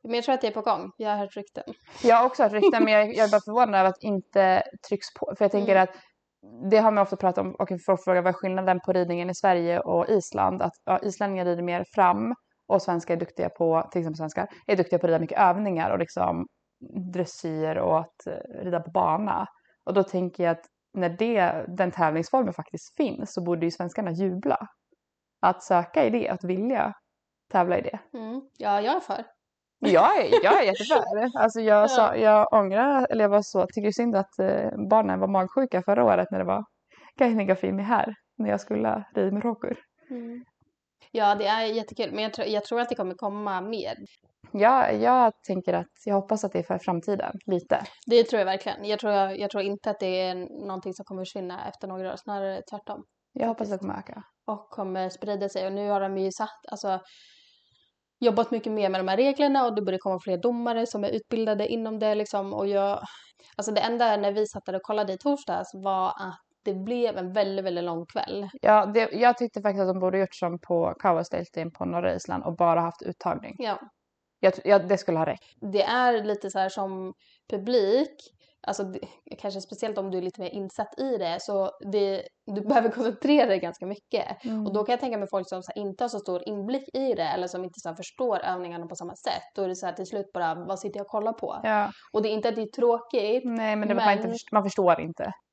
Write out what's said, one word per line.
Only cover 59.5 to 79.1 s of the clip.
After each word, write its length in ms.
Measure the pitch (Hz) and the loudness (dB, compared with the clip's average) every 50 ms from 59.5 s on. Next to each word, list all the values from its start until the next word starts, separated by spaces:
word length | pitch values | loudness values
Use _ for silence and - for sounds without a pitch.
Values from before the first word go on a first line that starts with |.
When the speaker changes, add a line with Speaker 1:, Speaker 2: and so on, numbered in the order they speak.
| 269 277 254 | 2 2 0
Speaker 1:
och 80 | 240 214 | 0 -2
det 80 | 208 | -2
börjar 160 | 202 190 185 185 | -2 -2 -4 -4
komma 220 | - 202 190 180 - | -2 -4 -4 -4 -4
fler 120 | 196 185 | -4 -4
domare 500 | 175 175 240 240 233 233 240 233 226 233 | -2 -2 -2 -2 -2 -4 -4 -2 -2 -4
som 180 | 233 - 208 202 | -4 -4 -6 -4
är 40 | - | -4
utbildade 580 | - 220 - _ 240 226 226 220 214 208 214 | -4 -4 -4 _ -4 -2 0 -2 0 -2 -2
inom 320 | - 233 233 220 220 220 214 | -4 -4 -4 -4 -6 -4 -2
det, 160 | 214 214 208 | 0 0 0
liksom. 400 | 214 208 208 - 202 196 196 202 | 0 -2 -4 -4 -6 -4 -4 -4
Och 120 | 214 196 | -4 -2
jag, 340 | 196 202 196 196 202 202 - - - - - - _ _ _ _ _ _ | 0 0 0 0 0 -2 -4 -8 -14 -18 -20 -20 _ _ _ _ _ _
alltså 160 | - 196 220 | -8 -6 -2
det 80 | 214 208 | -2 0
enda 360 | - 226 233 233 240 226 214 | 0 0 0 2 2 2 2
när 160 | 208 202 202 | 2 0 -2
vi 140 | 202 214 214 | 0 0 -4
satt 180 | 208 - 202 _ | -4 -4 -12 _
där 80 | - 185 | -8 -8
och 80 | 190 | -8
kollade 300 | - - 214 214 208 190 | -6 -4 -4 -2 -2 -4
i 60 | 190 185 | -6 -4
torsdags 520 | - 285 285 277 - - 175 180 185 - - | -2 -2 -2 -2 -2 -6 -6 -6 -6 -8 -14
var 340 | 190 190 196 190 190 185 185 | -8 -4 -2 -2 0 0 -2
att 320 | - - 196 185 165 - _ _ _ _ _ | -4 -6 -10 -12 -12 -14 _ _ _ _ _
det 100 | 214 202 | -6 -6
blev 440 | 190 190 220 247 247 240 226 - 190 | -4 -4 -4 -2 0 0 0 -2 -4
en 140 | 180 180 | -6 -2
väldigt, 320 | 185 214 202 196 196 196 190 | 0 0 0 0 -2 -4 -4
väldigt 200 | 190 175 175 175 | -4 -4 -4 -4
lång 220 | 175 170 165 170 | -4 -6 -6 -8
kväll. 420 | _ - - - - 190 202 202 185 | _ -8 -8 -8 -6 -8 -8 -8 -10
Speaker 2:
Ja, 340 | - - - - 214 214 196 | -10 0 4 6 6 6 6
det, 220 | 202 208 226 220 - | 4 2 0 0 0
jag 260 | - 214 240 247 240 240 | 0 4 4 4 4 4
tyckte 240 | 240 226 _ 214 | -4 -6 _ -4
faktiskt 200 | 202 208 190 196 | -2 -2 0 0
att 60 | 190 185 | 0 0
de 100 | 185 185 | 0 0
borde 200 | 185 185 185 196 | 0 0 0 0
gjort 160 | 190 185 - | -2 -2 -4
som 240 | - 185 175 170 170 | -6 -4 -4 -4 -6
på 360 | - - 175 170 170 - 170 - | -4 -2 0 0 0 0 -2 0
Kauasteltin 720 | - 196 170 165 170 - - 170 175 - _ 170 165 170 | 0 2 2 2 -2 -4 -6 -8 -8 -6 _ -8 -8 -8
på 120 | _ - 185 | _ -8 -6
norra 300 | 175 175 175 180 185 175 | -4 -4 0 0 0 -2
Island 300 | 180 - - 185 - - | -2 -4 -6 -8 -6 -6
och 120 | 180 170 | -6 -2
bara 240 | - 175 170 165 170 | 2 4 4 4 4
haft 220 | 170 170 175 - | 2 -2 -6 -8
uttagning. 520 | - - 175 _ - 180 - 247 208 - - - | -10 -12 -10 _ -4 -4 -4 -4 -8 -14 -12 -8
Speaker 1:
Ja. 200 | 254 214 196 - - - _ _ _ _ _ _ _ _ _ _ | -6 -6 -6 -6 -10 -20 _ _ _ _ _ _ _ _ _ _
Speaker 2:
Jag 120 | - 190 185 | 2 2 2
tr-, 80 | - - | 2 4
ja, 140 | 175 202 196 | 4 4 4
det 200 | 175 180 196 185 | 6 2 0 0
skulle 200 | - - 165 160 | 0 -2 0 0
ha 80 | 160 | 0
räckt. 180 | 160 - - _ _ _ _ - 202 | -2 -4 -8 _ _ _ _ -10 -4
Speaker 1:
Det 100 | 190 208 | 0 0
är 420 | 190 - 233 247 254 247 240 220 202 | 2 2 2 2 4 4 2 2 0
lite 260 | 214 208 208 208 190 | -2 -4 -4 -6 -6
så 80 | 196 196 | -2 -2
här 100 | 190 190 | -2 -2
som 440 | - 220 196 190 190 185 185 185 - _ _ _ _ _ _ _ | -2 -4 -6 -6 -6 -8 -10 -12 -12 _ _ _ _ _ _ _
publik, 600 | 240 196 190 226 247 240 202 190 220 262 311 - - - - - _ _ _ _ _ _ - | -8 -6 -2 0 2 2 4 4 2 2 0 -2 -6 -20 -20 -20 _ _ _ _ _ _ -8
alltså 180 | - 196 196 202 | -8 -6 -6 -6
det, 160 | 190 185 - - - | -8 -8 -12 -14 -16